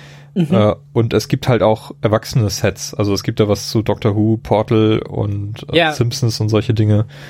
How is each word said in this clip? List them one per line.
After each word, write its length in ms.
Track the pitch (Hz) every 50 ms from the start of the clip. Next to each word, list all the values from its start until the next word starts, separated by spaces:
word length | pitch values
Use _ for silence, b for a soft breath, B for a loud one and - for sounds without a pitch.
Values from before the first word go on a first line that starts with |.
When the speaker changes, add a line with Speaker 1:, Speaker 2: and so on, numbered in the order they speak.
| B B B B B B B
Speaker 1:
Mhm. 140 | 190 170 143
Speaker 2:
Äh, 240 | - 110 104 104 - - - - -
und 220 | 120 117 117 -
es 140 | - - -
gibt 180 | - 120 -
halt 160 | - 127 110 -
auch 300 | 107 110 - - - - -
erwachsene 500 | - 110 104 110 - - - 139 107 101
Sets. 420 | 95 - - 104 95 - - - -
Also 220 | - 104 101 101
es 80 | 95 -
gibt 160 | - 113 -
da 80 | 110 104
was 220 | 104 98 - -
zu 120 | - 117 107
Doctor 340 | - 104 - - 113 98
Who, 200 | 104 107 110 110 113 -
Portal 560 | - 117 104 110 - 120 107 110 107 110 -
und, 680 | - - - - 110 104 101 101 101 104 107 - - - -
äh, 40 |
Speaker 1:
Ja. 160 | 160 170 156 151
Speaker 2:
Simpsons 480 | - 120 120 117 - - 117 110 -
und 80 | 110 107
solche 260 | 110 107 101 - 113
Dinge. 320 | 104 110 107 107 104 107 B B B B B